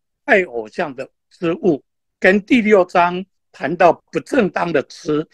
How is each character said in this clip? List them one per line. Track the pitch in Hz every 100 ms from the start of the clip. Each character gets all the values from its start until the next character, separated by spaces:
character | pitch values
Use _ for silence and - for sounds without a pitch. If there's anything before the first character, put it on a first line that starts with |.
| _ _ -
爱 | 214
偶 | 180 120 110
像 | - 160
的 | 127 131 _ _
之 | - 170
物， | 175 220 139 _ _ _ _
跟 | 185 208
第 | 202 254
六 | 208 208 180
章 | 185 175 180 196 _ _
谈 | - 135 175
到 | 180 151 _
不 | 160
正 | - 285 185
当 | 202 175
的 | 151
吃， | - - 156 147 160